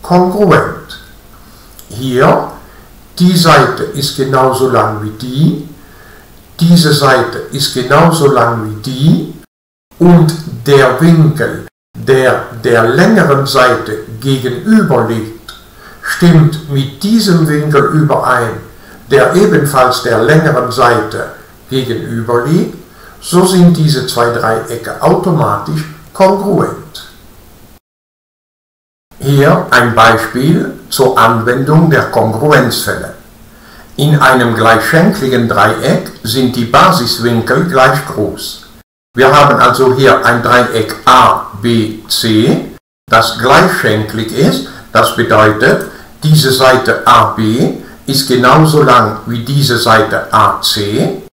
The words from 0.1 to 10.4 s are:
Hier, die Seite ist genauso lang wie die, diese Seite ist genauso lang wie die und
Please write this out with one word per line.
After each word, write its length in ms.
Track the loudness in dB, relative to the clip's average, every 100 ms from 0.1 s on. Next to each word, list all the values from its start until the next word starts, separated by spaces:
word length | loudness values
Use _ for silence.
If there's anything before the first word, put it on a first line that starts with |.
| 2 2 2 2 2 0 -10 -14 -20 -20 -20 -20 -20 -20 -20 -20 -20 -18
Hier, 640 | -10 -4 0 2 0 -4 -14 -20 -20 -20 -20 -20 2
die 180 | 2 4
Seite 480 | 4 4 2 -2
ist 320 | -8 -6 -8 -4
genauso 520 | -2 0 0 0 0
lang 340 | 0 -2 -4
wie 80 | -10
die, 580 | -10 -10 0 0 0 -10 -20 -20 -20 -20 -20 -20 -20 -20 -2
diese 320 | 4 4 4
Seite 460 | 2 2 2 0 -6 -10
ist 200 | -6 -6
genauso 580 | -4 0 2 4 4 2
lang 360 | 2 0 -2 -6
wie 160 | -8
die 520 | -8 0 2 2 -2 -14 -20 _ _ _ _ _
und 360 | 4 6 4 -2